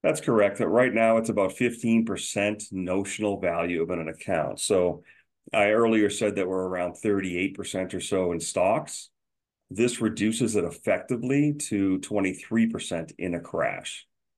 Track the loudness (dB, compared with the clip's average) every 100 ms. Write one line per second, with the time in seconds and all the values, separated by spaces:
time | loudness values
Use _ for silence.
0 | 0 0 2 4 4 2 2 4 4 4
1 | 4 4 2 0 0 0 -2 0 2 2
2 | 2 -4 -4 -2 -2 -2 -8 -6 -2 -2
3 | -4 -2 -2 0 -2 0 -2 -2 -2 -2
4 | -6 -8 -2 -2 -2 -4 0 2 2 -2
5 | -12 -20 _ _ -2 2 4 4 4 4
6 | 2 2 -2 0 -2 -2 -4 -4 -4 -2
7 | 0 0 0 -2 -4 -4 -8 -6 -4 -6
8 | -2 0 0 -2 -4 0 2 2 -2 -14
9 | -16 _ _ _ _ _ _ 0 0 2
10 | -2 2 0 2 0 0 -2 -4 -2 -2
11 | 0 -4 0 2 2 0 -4 0 2 0
12 | -2 -2 -2 -4 -2 2 2 0 -6 -6
13 | -8 -6 -4 -4 -4 -2 -2 -4 -12 -14
14 | -18 _ _